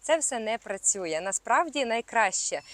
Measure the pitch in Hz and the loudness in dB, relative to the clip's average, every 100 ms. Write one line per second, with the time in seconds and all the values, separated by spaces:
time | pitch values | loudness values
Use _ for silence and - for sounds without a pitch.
0 | - 320 285 240 220 226 - 196 - 202 | 0 0 0 -2 -4 -4 -6 -4 -2 -2
1 | 175 156 185 190 - 254 339 277 247 226 | -2 -2 -2 -4 2 2 2 0 0 -2
2 | - 233 202 - - 151 - | 0 2 2 2 -4 -6 -8